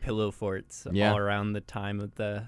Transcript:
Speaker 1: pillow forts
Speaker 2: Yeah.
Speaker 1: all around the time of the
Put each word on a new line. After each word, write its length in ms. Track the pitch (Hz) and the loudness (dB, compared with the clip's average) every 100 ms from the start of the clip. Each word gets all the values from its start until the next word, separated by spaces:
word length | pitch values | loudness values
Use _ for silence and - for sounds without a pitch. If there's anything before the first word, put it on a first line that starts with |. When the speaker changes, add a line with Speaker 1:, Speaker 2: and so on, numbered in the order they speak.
Speaker 1:
pillow 300 | - 107 104 | -2 2 0
forts 560 | - 101 95 - - - | 0 -2 -2 -6 -12 0
Speaker 2:
Yeah. 200 | 95 104 | 4 6
Speaker 1:
all 60 | 104 | 4
around 360 | 101 104 104 | 2 0 0
the 80 | 104 | -2
time 380 | - 107 101 101 | -6 -6 -4 -4
of 140 | 104 - | -6 -4
the 300 | 104 104 | -2 -2